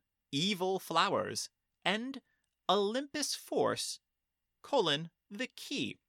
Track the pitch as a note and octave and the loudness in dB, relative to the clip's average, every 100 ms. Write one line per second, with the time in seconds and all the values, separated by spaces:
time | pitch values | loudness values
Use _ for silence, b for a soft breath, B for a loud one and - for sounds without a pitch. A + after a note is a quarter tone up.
0 | _ _ _ C#3 F#3 F#3+ F#3 F#3+ - E3 | _ _ _ -2 0 0 0 -2 0 2
1 | F#3+ B2 G2 G#2+ - _ _ _ E3+ G#3+ | 4 2 0 -4 -8 _ _ _ -2 -2
2 | B3 C4 - _ _ _ - G3 G3+ A#3+ | -4 -10 -14 _ _ _ 2 4 4 0
3 | C#4+ D4+ C4+ - - C#4 A#2+ A2 - - | -4 -4 -4 -4 -2 2 2 0 -4 -8
4 | _ _ _ _ _ _ - C#4 F3 D3 | _ _ _ _ _ _ 0 2 4 2
5 | E3 - _ G3+ B3+ - - C4+ A2 - | -2 -14 _ -6 -6 -8 -6 -4 -4 -6